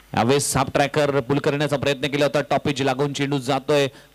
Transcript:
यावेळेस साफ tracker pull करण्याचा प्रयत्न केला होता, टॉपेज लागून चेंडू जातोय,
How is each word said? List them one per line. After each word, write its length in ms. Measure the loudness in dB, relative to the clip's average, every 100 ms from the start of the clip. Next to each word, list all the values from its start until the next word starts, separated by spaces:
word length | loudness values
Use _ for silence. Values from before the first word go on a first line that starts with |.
| -6 0
यावेळेस 360 | 2 2 2
साफ 180 | -2 0
tracker 460 | 0 0 2 0 0
pull 180 | 0 0
करण्याचा 380 | 0 0 -2 -2
प्रयत्न 320 | -2 -2 -2
केला 160 | 0
होता, 160 | 0 0
टॉपेज 420 | 0 -2 -2 -2
लागून 300 | -2 0 -2
चेंडू 260 | -2 -2 -2
जातोय, 480 | -2 -2 2 2 2 -4 -14